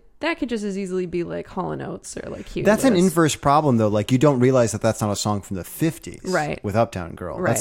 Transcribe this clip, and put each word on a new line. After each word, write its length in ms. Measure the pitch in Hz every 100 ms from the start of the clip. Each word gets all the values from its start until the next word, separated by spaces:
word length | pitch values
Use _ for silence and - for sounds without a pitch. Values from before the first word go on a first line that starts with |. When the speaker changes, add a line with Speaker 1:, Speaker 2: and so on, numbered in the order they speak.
| _ -
Speaker 1:
that 180 | 311 330
could 120 | 247
just 140 | 226
as 140 | 208 190
easily 280 | 185 185 180
be, 180 | 175
like, 240 | 170 170 -
Hall 240 | 190 165
and 100 | 143
Oates 340 | 135 - - -
or, 120 | -
like, 180 | - -
Huey 140 | 165
Speaker 2:
That's 200 | 196 214
an 100 | 269
Speaker 1:
Lewis. 120 | 180 185
Speaker 2:
inverse 300 | 160 156 -
problem, 420 | 143 147 151 117
though. 100 | 107
Like, 240 | 104 104
you 60 | 127
don't 220 | 147 127
realize 320 | 127 131 113
that 80 | 104
that's 200 | 113 -
not 100 | 107
a 40 | 98
song 260 | 107 101
from 140 | - 95
the 80 |
fifties 580 | - - 160 - - - -
Speaker 1:
Right. 380 | 175 151 -
Speaker 2:
with 120 | 104 104
Uptown 400 | 117 95 85 -
Girl. 220 | 87 71
That's 220 | 92 113